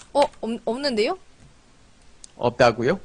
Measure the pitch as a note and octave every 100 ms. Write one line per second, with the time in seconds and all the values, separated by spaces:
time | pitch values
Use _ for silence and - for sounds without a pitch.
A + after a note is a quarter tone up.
0 | - C#4+ C#4+ - A3 A#3 - A#3 C#4+ A3+
1 | A#3 F#4 - - - - - - - -
2 | - - - - A#2+ A#2 B2 A2+ A#2+ F#3+